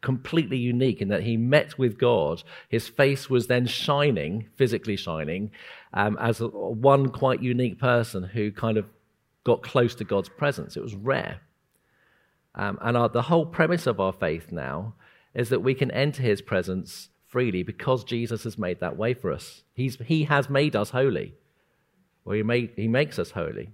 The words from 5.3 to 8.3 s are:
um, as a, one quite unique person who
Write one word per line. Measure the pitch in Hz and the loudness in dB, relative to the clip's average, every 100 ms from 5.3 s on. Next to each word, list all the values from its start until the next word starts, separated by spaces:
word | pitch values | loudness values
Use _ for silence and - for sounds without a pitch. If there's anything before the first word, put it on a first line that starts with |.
| 90 107 - - - - | -4 -6 -10 -20 -20 -8
um, | - 104 104 | -2 0 0
as | 117 113 | 0 0
a, | 117 | -2
one | 104 92 113 131 139 135 | -4 -6 2 6 6 4
quite | - 135 127 | 0 0 0
unique | 127 123 123 90 | 0 0 0 0
person | 127 120 113 95 | 2 2 2 -4
who | 90 | -6